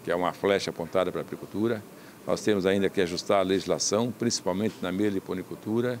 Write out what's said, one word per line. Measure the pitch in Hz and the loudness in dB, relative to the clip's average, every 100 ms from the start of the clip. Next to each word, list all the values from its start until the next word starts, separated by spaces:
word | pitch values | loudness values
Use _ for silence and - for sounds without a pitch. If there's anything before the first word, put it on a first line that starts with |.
que | - | -2
é | 87 | 0
uma | 87 | 0
flecha | - 98 98 85 | 0 2 2 0
apontada | 80 82 95 90 | -6 -2 0 0
para | 82 | -2
a | |
apicultura. | 76 87 - 98 113 110 - - - - - | -6 -8 -8 -2 0 -2 -6 -18 -20 -14 -4
Nós | 90 | 0
temos | - 101 92 | 2 4 4
ainda | 98 95 | 4 2
que | - | 2
ajustar | 90 87 - 101 | 0 -2 2 2
a | |
legislação, | 92 95 85 80 - 104 120 | 4 2 2 0 2 2 0
principalmente | - 117 - 98 90 107 - | -2 -2 0 -2 0 -2 -2
na | 92 | -4
meliponicultura. | 92 104 95 - 92 85 85 104 113 123 120 | 0 0 0 -4 -8 -6 -8 -2 0 0 -4